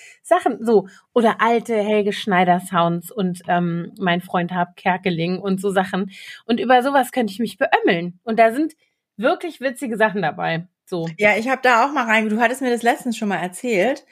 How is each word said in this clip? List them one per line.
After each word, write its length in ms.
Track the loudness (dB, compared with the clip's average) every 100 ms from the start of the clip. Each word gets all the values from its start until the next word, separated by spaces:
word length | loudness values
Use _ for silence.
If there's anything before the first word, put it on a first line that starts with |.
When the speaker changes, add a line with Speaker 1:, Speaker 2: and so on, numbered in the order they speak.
| -20 _
Speaker 1:
Sachen 420 | 0 2 2 -2
so, 240 | 2 2 2 -8 _
oder 300 | 2 2 2
alte 320 | 2 2 0
Helge 400 | -2 2 0 0
Schneider 460 | -4 0 2 4 2
Sounds 500 | 0 0 0 0 -6
und, 320 | -4 -4 -4 -2
ähm, 440 | 0 0 -4 -8 -4
mein 240 | -2 -2
Freund 320 | -2 -4 -2
Hab 200 | -4 -6 -4
Kerkeling 640 | -4 -2 -2 -2 -4 -4
und 200 | -2 -2
so 120 | 0
Sachen 380 | -2 -2 -4 -6 -10 -20 -16 -4
und 120 | -2
über 240 | 4 4
sowas 300 | 4 0 0
könnte 200 | -2 -2
ich 40 | -2
mich 200 | -6 -2
beömmeln 600 | 0 2 2 0 -2 -8
und 140 | -4 2
da 160 | 4
sind 180 | 2 -4 -6 _ _ _ -4
wirklich 420 | -2 -2 -4 -8
witzige 380 | -8 -6 -6 0
Sachen 240 | 0 0
dabei, 440 | -4 -2 -4 -4 -6 _ _
so. 200 | -6 -6 0
Speaker 2:
Ja, 180 | 2 2
ich 140 | 0
hab 100 | 0
da 220 | 2 4
auch 80 | 2
mal 120 | 0 0
rein, 200 | 0 0
du 100 | 0
hattest 220 | 0 0
mir 80 | -2
das 120 | 0
letztens 360 | 0 0 -4 -4
schon 100 | -4
mal 80 | -4
erzählt, 640 | -4 -6 -2 0 0 -2 -8